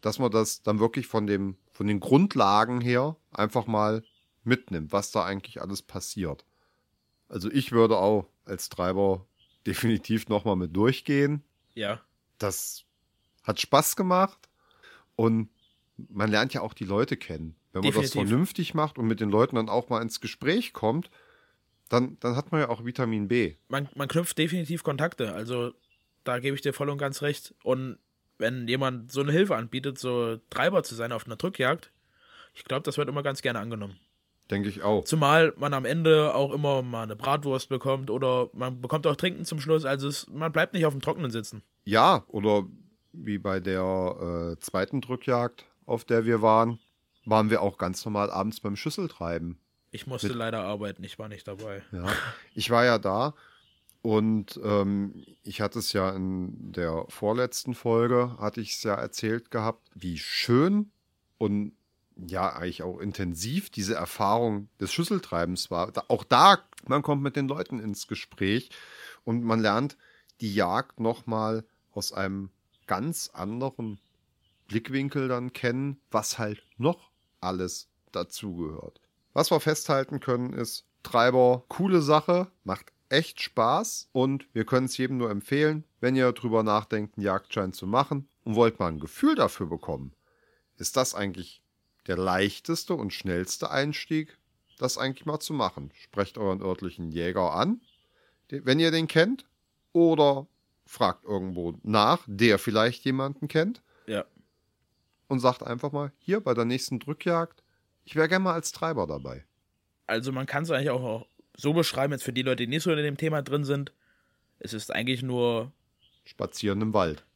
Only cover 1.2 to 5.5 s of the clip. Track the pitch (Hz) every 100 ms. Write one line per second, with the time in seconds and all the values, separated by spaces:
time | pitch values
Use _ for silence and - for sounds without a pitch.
1.2 | 104 101 98 98 _ _ 101 104 - 139
2.2 | 202 147 98 104 113 123 120 123 143 160
3.2 | _ - 107 123 110 110 107 110 113 _
4.2 | _ _ 113 127 - 85 78 101 101 110
5.2 | 87 98 -